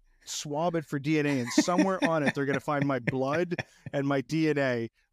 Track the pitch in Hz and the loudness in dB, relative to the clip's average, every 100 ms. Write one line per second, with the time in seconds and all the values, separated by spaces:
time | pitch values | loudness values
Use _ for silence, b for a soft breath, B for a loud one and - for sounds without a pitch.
0 | _ _ - - 151 143 170 165 151 147 | _ _ -12 -10 -6 -2 -2 -2 -4 -4
1 | 135 156 143 139 120 - - 180 196 190 | 0 2 2 0 0 0 2 2 2 2
2 | 285 165 139 143 139 135 - 147 139 131 | 2 2 0 0 0 -2 0 0 0 0
3 | 120 131 131 151 180 170 - - - 143 | 0 0 0 0 -2 -4 -8 -14 -8 -4
4 | 139 139 127 156 156 143 135 123 113 _ | 0 0 0 0 2 2 2 0 -4 _
5 | _ | _